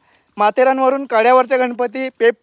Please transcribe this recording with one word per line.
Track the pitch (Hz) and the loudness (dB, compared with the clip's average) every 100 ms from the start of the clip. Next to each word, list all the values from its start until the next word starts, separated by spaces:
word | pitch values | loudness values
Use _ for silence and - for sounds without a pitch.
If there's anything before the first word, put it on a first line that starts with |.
| _ _ _ - | _ _ _ -2
माथेरानवरून | 208 233 262 262 262 277 | -2 2 0 2 0 -2
कड्यावरचा | 277 226 233 254 247 262 | -2 0 2 2 2 -2
गणपती | 247 233 247 254 262 | -2 -4 -6 -6 -10
पेप | - 233 240 | -2 -2 0